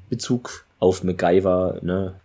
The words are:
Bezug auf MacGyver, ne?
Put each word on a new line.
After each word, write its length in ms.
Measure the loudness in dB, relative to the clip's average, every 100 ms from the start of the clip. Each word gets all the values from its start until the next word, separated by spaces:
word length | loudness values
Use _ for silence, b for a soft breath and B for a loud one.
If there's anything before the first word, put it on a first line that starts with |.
| -10
Bezug 560 | -8 -2 -4 -4 -16 -20 _
auf 260 | 2 2
MacGyver, 760 | -2 0 2 4 4 2 0 -4
ne? 340 | -4 -4 -4 -10